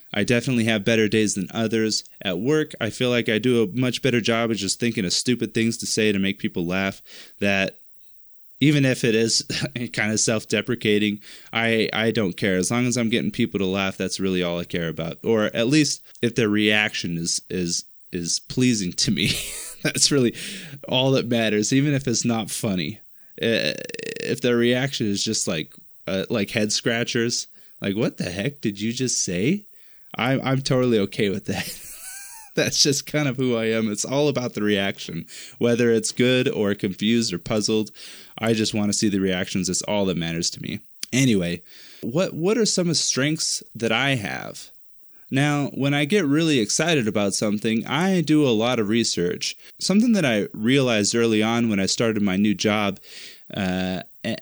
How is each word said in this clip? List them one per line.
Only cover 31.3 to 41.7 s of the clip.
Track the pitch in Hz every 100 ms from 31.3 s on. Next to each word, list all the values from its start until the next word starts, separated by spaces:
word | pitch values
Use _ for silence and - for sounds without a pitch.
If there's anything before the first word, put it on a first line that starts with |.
| 92 -
that. | 101 - - - - - -
<laughs> | - - - -
That's | - -
just | 151 135 -
kind | 151 143
of | 131
who | 127 117
I | 113
am. | 113 110
It's | 104 -
all | 135 147
about | 123 123
the | -
reaction. | 104 101 98 - - 82 - - - -
Whether | 120 117 120
it's | 113 107
good | - 123 127 123
or | - 101 101
confused | 104 90 101 117 113
or | 87
puzzled, | - 110 107 110 104 - - - - -
I | 110
just | 110 107 110
want | 104
to | 101
see | 110
the | 98
reactions. | 95 92 92 101 90
It's | 90
all | - 104 98
that | 85
matters | 82 82 85
to | -
me. | - - - - -
Anyway, | 123 135 101 87 87 -